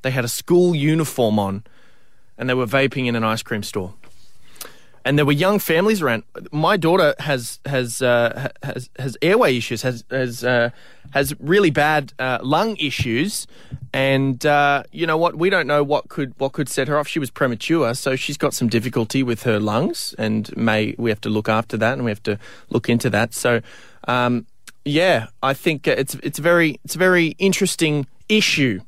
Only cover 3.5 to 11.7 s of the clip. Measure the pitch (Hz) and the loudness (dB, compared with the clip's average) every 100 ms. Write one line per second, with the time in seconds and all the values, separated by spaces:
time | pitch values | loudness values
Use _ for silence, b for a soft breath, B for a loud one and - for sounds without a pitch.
3.5 | 110 101 104 92 - - B B B B | -6 -4 -8 -8 -12 -18 B B B B
4.5 | B B B B B 127 143 147 147 185 | B B B B B 0 2 4 4 2
5.5 | 202 - 165 202 214 147 113 - - - | 2 2 2 4 2 0 -2 -4 -18 -8
6.5 | 151 156 208 160 185 156 - 139 135 117 | -2 2 2 4 4 4 2 -2 -4 -4
7.5 | - 143 139 120 - 127 120 117 110 139 | -10 -4 -2 -2 0 2 4 2 0 -8
8.5 | - 139 - 123 - 131 113 156 214 208 | -8 -10 -8 -10 -8 -8 -2 2 4 4
9.5 | 123 113 113 127 120 - 131 127 120 123 | 2 -2 -4 -4 -4 -6 -4 -4 -4 0
10.5 | 123 117 B B B B 139 139 147 143 | 2 2 B B B B -2 -2 -4 2
11.5 | 196 190 | 4 4